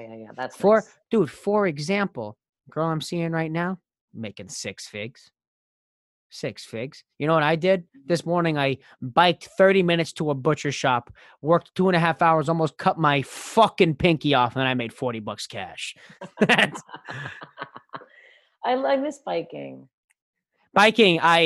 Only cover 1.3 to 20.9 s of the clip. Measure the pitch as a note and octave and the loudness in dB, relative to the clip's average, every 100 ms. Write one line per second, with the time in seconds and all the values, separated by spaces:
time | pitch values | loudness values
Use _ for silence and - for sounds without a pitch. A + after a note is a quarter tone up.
1.3 | - - G#3 G3 D3 D3+ G3+ G3 - G#2+ | -4 -4 0 -2 -4 -4 -2 -2 -6 -12
2.3 | G#2 _ _ _ - D#3+ D#3+ - F3 E3 | -14 _ _ _ -6 -4 -4 -6 -6 -4
3.3 | E3 D#3+ D#3+ F3 F#3+ _ _ _ A2+ A2 | -4 -4 -4 -6 -8 _ _ _ -14 -12
4.3 | - F#2+ - G#2+ G2 - G#2 A2 - _ | -12 -16 -12 -12 -12 -14 -12 -12 -14 _
5.3 | _ _ _ _ _ _ _ _ _ _ | _ _ _ _ _ _ _ _ _ _
6.3 | - C3+ G2+ - A2+ C3 - _ _ C#3+ | -10 -10 -10 -14 -10 -10 -14 _ _ 0
7.3 | D#3+ D3 E3 F3+ F#3+ F3 - - E3+ E3 | 2 2 0 2 0 -2 -20 -4 -4 0
8.3 | F3 E3+ D3 C#3 C3 - - C3 B2 F3 | -2 0 0 -2 -2 -10 -14 -4 2 4
9.3 | E3+ - - F#3+ G3 F3 E3+ D#3+ - D#3 | 2 -8 2 4 6 2 2 -2 -4 -4
10.3 | C#3 C#3 D3 D3 C3+ C#3 B2 - - - | -2 0 0 -2 -2 0 0 -4 -18 -20
11.3 | _ C#3+ E3+ - - F#3 F3 E3+ D#3 E3+ | _ 0 0 0 -2 2 2 2 2 2
12.3 | D#3+ D3 E3 D#3+ - F#3+ E3 D#3 C#3+ C3 | 2 0 0 -2 0 -2 2 2 2 -2
13.3 | - - - G#3+ - E3+ C#3+ F3+ D#3+ D3 | -10 -4 2 2 4 0 2 2 2 2
14.3 | C3+ A#2+ B2 C3 B2+ A#2 - C3 A2+ G#2+ | 2 2 0 -2 -2 -6 -6 -6 -6 -10
15.3 | G#2 - - F2+ E2 - - - - - | -12 -12 -12 -12 -12 -14 -14 -20 -20 -20
16.3 | - A3+ A#3+ G#3 - - - - C3 C#3 | -4 2 2 2 -2 -16 -20 -16 -14 -14
17.3 | - - - D3 - _ - - - - | -16 -20 -18 -18 -18 _ -20 -18 -20 -20
18.3 | _ _ _ - B3+ C4+ C#4 C#4+ C#4 - | _ _ _ -4 -2 0 0 -2 -8 -6
19.3 | E3+ D#3+ D3 C#3 C3 C3+ _ _ _ _ | -6 -6 -12 -14 -16 -20 _ _ _ _
20.3 | _ _ _ _ - G#3+ | _ _ _ _ 4 4